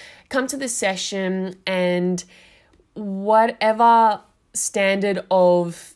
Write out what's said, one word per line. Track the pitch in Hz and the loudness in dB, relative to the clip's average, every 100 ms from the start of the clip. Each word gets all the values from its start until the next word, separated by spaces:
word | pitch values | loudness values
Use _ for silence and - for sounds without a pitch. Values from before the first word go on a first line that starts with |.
| - - - | -20 -20 -8
come | 269 262 | -6 -4
to | 277 | -6
the | 269 | -8
session, | - 196 190 - 196 190 190 190 185 - | -4 -4 -4 -6 -6 -4 -4 -6 -10 -8
and | 185 180 180 180 180 - _ _ _ _ _ _ | -2 -2 0 -2 -4 -8 _ _ _ _ _ _
whatever | - 208 190 196 220 233 233 214 220 233 233 226 202 - _ _ | -12 -10 -6 0 2 2 0 -2 4 4 6 4 0 -8 _ _
standard | - - 214 196 196 202 185 - | -10 -6 -2 0 0 -2 -4 0
of | 190 180 175 170 165 - | 4 4 4 0 -6 -18